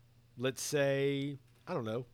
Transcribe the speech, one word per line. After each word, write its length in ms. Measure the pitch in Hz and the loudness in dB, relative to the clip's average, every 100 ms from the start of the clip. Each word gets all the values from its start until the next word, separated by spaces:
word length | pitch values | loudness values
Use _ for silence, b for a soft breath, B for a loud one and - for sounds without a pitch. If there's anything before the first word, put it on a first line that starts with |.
| - - - - | -20 -20 -18 -4
Let's 240 | 127 131 | -2 -2
say, 760 | - 147 139 139 139 139 139 139 - - - | -2 2 4 4 2 0 -2 -6 -12 -16 -6
I 80 | |
don't 100 | 175 | -4
know, 220 | 110 113 127 | -2 -4 -6